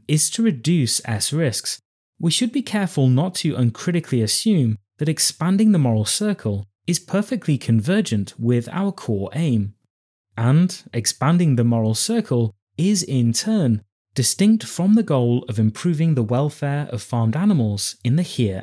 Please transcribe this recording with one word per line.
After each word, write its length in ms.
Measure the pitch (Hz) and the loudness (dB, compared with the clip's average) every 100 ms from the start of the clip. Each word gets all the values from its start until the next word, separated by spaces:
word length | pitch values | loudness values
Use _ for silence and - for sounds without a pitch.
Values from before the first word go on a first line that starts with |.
| - | -2
is 220 | 151 - | 0 0
to 120 | - | 0
reduce 580 | 226 135 151 175 120 - | 0 0 0 2 2 -2
S 300 | - 107 - | -4 -4 -2
risks, 460 | 151 147 - - - _ _ _ _ | -2 -2 -2 -8 -10 _ _ _ _
we 120 | 165 | -2
should 220 | - 247 | 0 -2
be 80 | 285 | -2
careful 460 | - 214 190 - 131 | -2 -2 -2 2 4
not 280 | 127 180 - | 4 0 -2
to 200 | 160 127 | -4 0
uncritically 680 | 120 - - 170 - 123 | 0 0 -2 -4 -2 -2
assume 560 | 107 - 226 185 117 107 _ _ | 0 0 0 2 2 -2 _ _
that 100 | 151 | -4
expanding 640 | 156 - - 170 196 220 | 0 -2 -2 0 4 4
the 60 | 185 | 4
moral 260 | 127 110 104 | 4 2 0
circle 640 | - 208 196 110 101 - _ - | -2 -2 -2 -4 -4 -8 _ -4
is 140 | 175 | -4
perfectly 580 | - 196 208 233 - 139 | -2 -4 -2 -4 -2 -2
convergent 760 | - 113 117 202 185 107 95 - | 2 0 2 0 0 -2 -4 -4
with 300 | 117 120 117 | 0 0 -2
our 220 | - 196 | -4 -4
core 380 | - - 101 98 | -4 -4 -4 -4
aim. 400 | 151 165 113 101 - _ _ _ _ _ - | -2 0 0 -2 -10 _ _ _ _ _ -2
And 440 | 117 151 180 - - | 2 4 2 -2 -8
expanding 640 | 120 - - 143 175 165 120 | -4 -4 0 2 4 4 4
the 80 | |
moral 320 | 120 117 110 110 | 2 2 0 0
circle 580 | - 233 214 123 113 - _ - | 0 -2 0 0 0 -4 _ -2
is, 240 | 185 202 | 0 0
in 320 | - 135 117 | 0 0 2
turn, 480 | 117 220 220 135 107 - _ _ | 0 0 0 2 0 -4 _ _
distinct 520 | - 123 - 208 220 - | -2 -2 2 2 2 0
from 280 | - 185 | -2 2
the 80 | 220 | 2
goal 420 | 220 135 120 123 - | 4 2 2 0 0
of 80 | 107 | 0
improving 560 | 110 110 175 156 165 | 0 0 -2 0 0
the 80 | 135 | 0
welfare 640 | 107 123 147 - 143 143 147 | 0 0 -2 -4 -4 -4 -4
of 100 | 123 | -8
farmed 340 | - 117 113 143 | -4 0 0 2
animals 600 | 208 165 110 101 - - | 2 2 0 -2 -6 -6
in 140 | 117 151 | -2 0
the 40 | |
here 400 | 175 - 107 95 | -2 -2 -2 -2